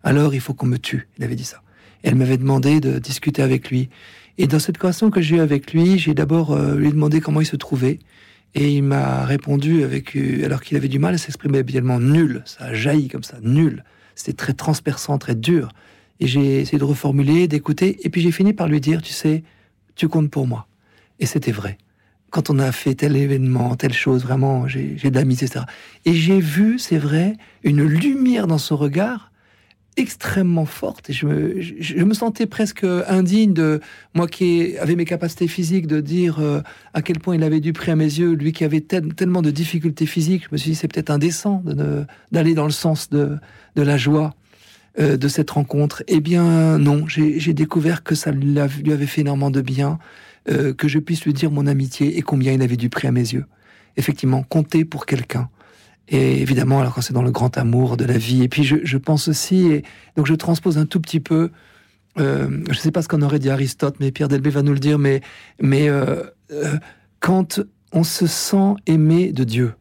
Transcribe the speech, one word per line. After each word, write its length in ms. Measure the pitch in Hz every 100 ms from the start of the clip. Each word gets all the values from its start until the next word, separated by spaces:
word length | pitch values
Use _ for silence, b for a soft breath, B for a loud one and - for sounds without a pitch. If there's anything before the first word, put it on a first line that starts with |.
« 0 |
Alors, 320 | 147 139 147 135
il 60 |
faut 120 | -
qu'on 140 | 131 127
me 100 | 120
tue », 300 | - 127 - -
il 60 |
avait 120 | 127 123
dit 80 |
ça. 180 | 123 - _ b b b
Et 60 | -
elle 60 | 127
m'avait 220 | 127 131
demandé 420 | 135 135 139 156
de 200 | 135 131
discuter 420 | 123 135 - 143
avec 300 | 135 127 -
lui. 180 | 127 127 B B B B -
Et 80 | 160
dans 140 | 156
cette 180 | - 165
conversation 320 | 185 175 220
que 120 | 202
j'ai 160 | 156 165
eue 40 |
avec 320 | 156 143 -
lui, 240 | 160 175 190
j'ai 160 | 151
d'abord, 380 | 147 151 165 156
euh, 240 | 143 143 143
lui 160 | 147
demandé 280 | 151 151 160
comment 220 | 156 151
il 60 | 156
se 80 | 139
trouvait. 420 | - 131 127 160 b b b b b
Et 160 | - 147
il 140 | 143
m'a 420 | 139 139 135 131 127
répondu, 580 | 139 143 143 147 165
avec, 320 | 131 135 131 139
euh, 300 | 135 139 -
alors 160 | 135
qu'il 160 | - 143
avait 100 | 135
du 120 | 135
mal 160 | 160 175
à 20 |
s'exprimer 400 | - - - 139
habituellement, « 420 | 127 131 123 123
Nul », 440 | 123 160 156 - -
ça 200 | - 123
a 80 | 110
jailli 320 | 131 151 131
comme 160 | -
ça, « 140 | - 127
nul ». 420 | 113 139 160 - - b b -
C'était 220 | - 131
très 160 | -
transperçant, 640 | 131 - 151 - 131 - 139
très 160 | -
dur. 360 | 113 120 170 117 b b b b _
Et 80 | 131
j'ai 340 | 135 139 135
essayé 160 | 139 147
de 60 |
reformuler, 640 | 139 143 143 139 139 165 175
d'écouter. 500 | 151 151 147 185 - 165
Et 40 |
puis 120 | 175
j'ai 100 | 170
fini 220 | 165 196
par 140 | 214 165
lui 120 | 151
dire, « 220 | 139 165
Tu 80 | 156
sais, 320 | - 156 156 160 b b b _ -
tu 120 | 160
comptes 220 | 160 151
pour 160 | 143 131
moi. » 220 | 113 - _ b b b _
Et 60 | -
c'était 260 | 139 127
vrai. 260 | 104 98 98 _ _ _ _ _
Quand 200 | 165 -
on 100 | 139
a 120 | 135
fait 240 | 120 - 131
tel 200 | 143 139
événement, 600 | 139 135 131 127 123 123
telle 180 | 143
chose, 300 | 123 - 127
vraiment, 440 | 127 131 135 131 131
j'ai, 260 | 135 143 147
j'ai 120 | 139
de 60 | 131
l'amitié, 300 | 135 123 131
et 20 |
cetera. 180 | 127 123 B B B 165
Et 80 |
j'ai 260 | 170 160 190
vu, 380 | 160 151 214 247
c'est 180 | - 160
vrai, 360 | 143 156 185 220 B B
une 200 | 143 147
lumière 640 | 147 156 285 269 254 240 190
dans 100 | 160
son 200 | - 147
regard 540 | 147 151 214 233 - b b b b b _ -
extrêmement 680 | 254 - - 196 180 170 156
forte. 440 | - - - -
Et 40 |
je 120 | 135 147
me, 360 | 151 156 185
je, 140 | 170 -
je 240 | 160 165
me 100 | 185
sentais 340 | 214 233 214 214
presque 360 | - 214 - 190 180 -
indigne 460 | 190 180 208 220
de, 260 | 165 160 151 B B B
moi 140 | 165 170
qui 320 | - 180 170
ai, 180 | 165 -
avait 200 | - 170
mes 80 | 165
capacités 420 | 170 170 - 170
physiques, 400 | 175 165 185 165
de 140 | 151
dire, 380 | 143 175 175 151
euh, 200 | 151 147 147 B B
à 80 | 170
quel 180 | 156 165
point 160 | 185 170
il 80 |
avait 180 | 156 156
du 100 | 151
prix 200 | 156 175
à 40 | 156
mes 80 |
yeux, 300 | 156 147 175
lui 180 | 160 147
qui 140 | 160 156
avait 160 | 156
tel-, 320 | 156 185 156
tellement 280 | 156 185 180
de 100 | 156
difficultés 540 | 143 165 170 160 147 156
physiques. 380 | - 160 185
Je 60 | -
me 60 | 151
suis 140 | 143
dit, 40 | 160
c'est 140 | 160
peut-être 220 | - -
indécent 500 | 147 165 165 208 196
de 80 | 170
ne, 300 | 143 147 147 143 B B
d'aller 200 | 170 160 160
dans 100 | 147
le 60 |
sens 380 | 147 170 156 -
de, 280 | 143 143 147 B B B -
de 40 |
la 140 | 143 143
joie, 380 | 127 151 156 - b b b b b -
euh, 180 | 131 139
de 100 | 143
cette 240 | 151 151
rencontre ? 520 | 151 139 143 147 - -
Eh 120 | 160
bien, 560 | 151 175 170 165 160 156
non. 300 | 143 147 156
J'ai, 320 | 156 151 156
j'ai 140 | 156
découvert 500 | 151 156 170 156 165
que 120 | - 156
ça 160 | 151
lui 280 | 139 143 143
av-, 220 | 143 143
lui 80 | 147
avait 120 | 147 139
fait 160 | -
énormément 300 | 143 139 139
de 100 | 135
bien, 380 | 127 131 139 160 B B B B -
euh, 240 | - 139
que 140 | 131 147
je 120 | 147
puisse 240 | 147 160 151
lui 80 |
dire 180 | 139 160
mon 160 | 147 143
amitié 500 | 139 135 - 143 165
et 40 |
combien 320 | 143 139 131
il 80 | 135
avait 160 | 127 120
du 120 | 123
prix 180 | - 131
à 40 |
mes 100 | 123 117
yeux. 120 | 131 143 b b b b -
Effectivement, 460 | 127 139 131 131
compter 420 | 131 160 156 160 160
pour 200 | 147 -
quelqu'un. 440 | 127 120 127 123 b b b b b _
Et 340 | 135 131 131
évidemment, 380 | 131 127 127 135
alors 120 | 127
quand 80 | 123
c'est 120 | 123
dans 100 | 127
le 80 | 123
grand 260 | 120 123 131
amour 400 | 120 123 127 120
de 80 | 117
la 120 | 123
vie. 260 | 110 127
Et 40 | 123
puis, 160 | 147
je, 120 | 135 156
je 140 | 160 135
pense 300 | - 151 165
aussi, 400 | 147 - 185 175
et 120 | 147 B B B -
donc 120 | 143
je 80 | 160
transpose 420 | 170 165 185 151
un 80 | 156
tout 140 | 185
petit 200 | 156 160
peu, 300 | 139 160 170 b b b b b _ -
euh, 420 | 139 139 135 143 160
je 80 | 135
sais 140 | 156
pas 100 | 175
ce 60 | 165
qu'en 140 | 160
aurait 160 | 143 143
dit 100 | 135
Aristote, 460 | 135 135 - 143 139
mais 120 | 135
Pierre 160 | 131 147
Delbé 220 | 143 143
va 100 | 143
nous 120 | 143
le 60 | 139
dire, 200 | 143 151
mais, 220 | 139 135 B B B -
mais, 300 | 139 139 147
euh, 340 | 139 131 165 - _ _
euh, 260 | 147 147 151 B B B _
quand 400 | - 190 185 - 202 _ _
on 120 | 165
se 240 | 165 - 170
sent 480 | - - 196 196 202 -
aimé 460 | 160 156 165 185
de 120 | 131
Dieu 300 | 123 113 120 -